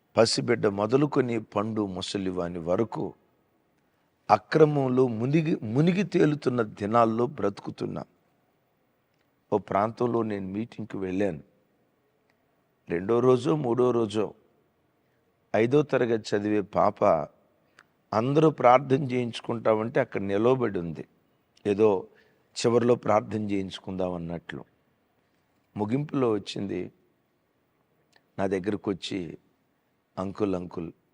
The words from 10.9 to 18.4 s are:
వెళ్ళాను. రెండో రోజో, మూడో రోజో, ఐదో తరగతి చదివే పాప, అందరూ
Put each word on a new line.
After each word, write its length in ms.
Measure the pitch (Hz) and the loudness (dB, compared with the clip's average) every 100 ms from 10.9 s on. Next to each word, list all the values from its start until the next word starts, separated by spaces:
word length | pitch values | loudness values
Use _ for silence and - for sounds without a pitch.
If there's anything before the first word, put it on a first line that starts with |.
| 104 | -8
వెళ్ళాను. 440 | 95 92 101 76 - _ _ _ _ _ _ _ _ _ _ _ _ _ - | -4 -2 -2 -4 -12 _ _ _ _ _ _ _ _ _ _ _ _ _ -6
రెండో 320 | 85 98 120 | -4 0 2
రోజో, 360 | 127 127 143 156 | 4 4 2 -2
మూడో 340 | 123 120 123 | 0 2 2
రోజో, 440 | 117 110 107 92 - _ _ _ _ _ _ _ _ _ _ _ 104 | 2 0 -2 -4 -6 _ _ _ _ _ _ _ _ _ _ _ 0
ఐదో 260 | 117 147 | 2 2
తరగతి 540 | 139 131 120 113 - 104 | 2 0 0 -2 -2 -2
చదివే 240 | 104 107 | 0 -2
పాప, 680 | 92 90 98 - 104 80 71 _ _ _ _ _ _ _ - | 0 0 0 2 2 2 -2 _ _ _ _ _ _ _ -4
అందరూ 360 | 104 127 147 | -2 0 4